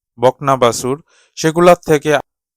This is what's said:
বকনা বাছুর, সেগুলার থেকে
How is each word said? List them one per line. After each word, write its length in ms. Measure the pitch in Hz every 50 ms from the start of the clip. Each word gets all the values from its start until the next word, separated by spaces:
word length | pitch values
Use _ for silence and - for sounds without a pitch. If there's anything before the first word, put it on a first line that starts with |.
| _ _ _ 120
বকনা 360 | 120 131 - _ 147 139 135
বাছুর, 400 | 127 123 117 110 - 127 123 139 160 _ _ _ _ _ _ _ -
সেগুলার 420 | - 160 151 175 175 180 175 - _
থেকে 240 | 170 156 143 - 151 147 131 - _ _ _ _ _ _